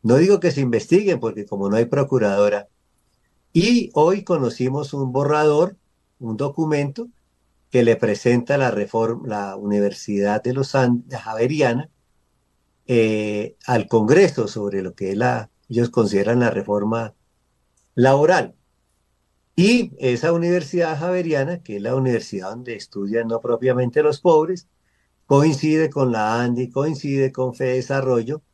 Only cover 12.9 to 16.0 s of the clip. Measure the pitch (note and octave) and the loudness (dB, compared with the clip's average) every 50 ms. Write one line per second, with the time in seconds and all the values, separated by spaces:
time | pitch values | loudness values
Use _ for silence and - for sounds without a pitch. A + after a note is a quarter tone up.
12.9 | B2 A#2 A2+ A2 A2 G#2+ G#2+ G#2+ G#2 G#2 G#2+ - - _ - - B2 A2 G2 - | 2 2 2 2 0 -2 -4 -4 -4 -6 -6 -8 -12 _ -6 -2 -2 -2 0 2
13.9 | - A2+ G#2+ G#2+ C#3+ F3+ G3+ D#3+ - - A2+ G2+ - A2 G#2 G2+ G2 G2 F#2+ F2+ | 0 0 4 6 6 6 6 4 2 -2 -6 -6 -6 -6 -6 -4 -4 -6 -6 -6
14.9 | - - G2 F#2+ G2 G#2 A#2+ B2 B2 A2+ A2 - _ _ _ _ A2 A#2 A#2+ A#2+ | -8 -8 -8 -6 -2 -2 0 -2 -2 -4 -8 -12 _ _ _ _ -2 -2 -2 0
15.9 | - B2+ | 2 0